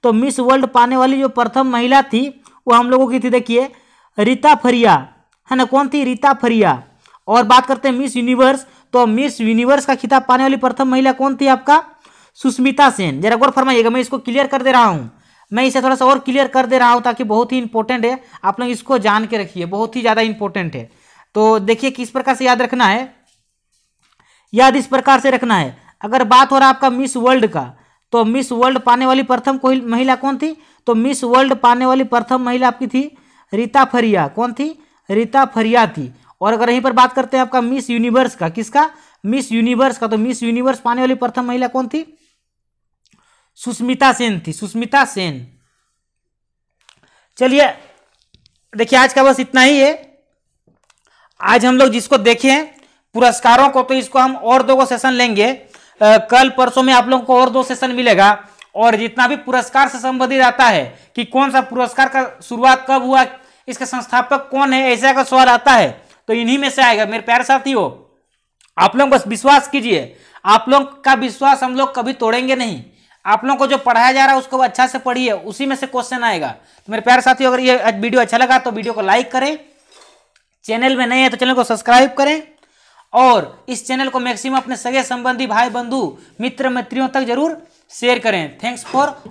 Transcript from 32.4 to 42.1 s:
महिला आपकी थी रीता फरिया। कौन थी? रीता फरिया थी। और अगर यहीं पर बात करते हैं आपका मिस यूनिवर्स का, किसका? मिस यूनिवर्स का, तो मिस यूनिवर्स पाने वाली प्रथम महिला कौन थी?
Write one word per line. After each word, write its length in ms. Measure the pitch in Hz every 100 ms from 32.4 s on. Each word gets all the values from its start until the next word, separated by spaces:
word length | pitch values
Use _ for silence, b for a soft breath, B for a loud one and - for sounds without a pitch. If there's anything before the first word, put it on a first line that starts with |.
महिला 280 | 247 247 254
आपकी 180 | 247 254
थी 300 | 254 285 _ b b b
रीता 300 | 202 233 277
फरिया। 440 | 254 247 233 196 143
कौन 240 | 180 247
थी? 320 | 233 302 320 b b _
रीता 340 | 202 233 269
फरिया 420 | 262 226 220 240 220
थी। 280 | 156 127 _ b b
और 120 | 196
अगर 180 | 226 233
यहीं 100 | 240
पर 120 | 254
बात 200 | 240 254
करते 240 | 254 247 262
हैं 60 |
आपका 180 | 233 254
मिस 300 | 240 262 -
यूनिवर्स 440 | 233 233 233 254
का, 140 | - 165
किसका? 420 | 170 214 277 311 311 b b 196
मिस 260 | 262 254
यूनिवर्स 460 | 226 233 240 262 247
का, 80 | 226
तो 120 | 220
मिस 240 | 226 240
यूनिवर्स 360 | 233 233 254 262
पाने 220 | 247 240
वाली 140 | 254
प्रथम 300 | 262 247 240
महिला 220 | 247 247 247
कौन 220 | 262 262
थी? 300 | 302 320